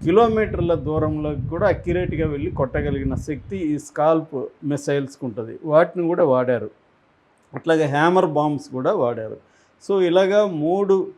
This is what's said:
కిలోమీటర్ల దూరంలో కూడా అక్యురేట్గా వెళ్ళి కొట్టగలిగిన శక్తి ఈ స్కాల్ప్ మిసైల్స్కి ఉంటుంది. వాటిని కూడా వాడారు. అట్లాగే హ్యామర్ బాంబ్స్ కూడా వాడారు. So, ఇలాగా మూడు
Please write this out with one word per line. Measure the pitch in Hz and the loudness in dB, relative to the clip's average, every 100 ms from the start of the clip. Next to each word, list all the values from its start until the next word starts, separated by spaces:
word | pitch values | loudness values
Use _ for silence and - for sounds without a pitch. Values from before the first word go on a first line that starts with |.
కిలోమీటర్ల | 156 202 233 220 208 170 170 | 2 4 4 2 -2 -2 -2
దూరంలో | 160 139 156 156 151 151 135 127 | -2 -2 -2 -2 -2 -4 -4 -6
కూడా | 165 202 | 0 0
అక్యురేట్గా | - 175 175 180 160 156 | 0 -2 -2 -2 -2 -2
వెళ్ళి | 143 151 | -2 -4
కొట్టగలిగిన | - 127 151 143 139 135 | -2 -2 -2 -2 -2 -4
శక్తి | 127 - 131 - 190 | -6 -6 -10 -8 -6
ఈ | 156 147 | -4 -4
స్కాల్ప్ | - - 156 160 151 135 - - | -6 0 2 2 -2 -8 -8 -8
మిసైల్స్కి | 143 143 147 143 135 - | -4 -4 -2 -2 -4 -8
ఉంటుంది. | 131 107 113 120 | -10 -8 -10 -10
వాటిని | 160 151 175 180 165 | 2 4 4 0 -2
కూడా | 175 | 2
వాడారు. | 156 127 127 117 107 - _ _ _ _ _ _ _ | 4 4 2 0 -4 -14 _ _ _ _ _ _ _
అట్లాగే | - 165 160 | -6 0 2
హ్యామర్ | 147 143 170 185 175 | 2 2 4 4 2
బాంబ్స్ | 147 151 143 - | 2 0 -2 -6
కూడా | 131 143 | -4 0
వాడారు. | 202 120 113 110 110 _ _ _ _ - | 0 0 -2 -8 -12 _ _ _ _ -2
So, | 196 | 0
ఇలాగా | 175 180 190 208 202 | 2 4 4 4 2
మూడు | 156 156 196 196 190 - | 0 -2 0 2 0 0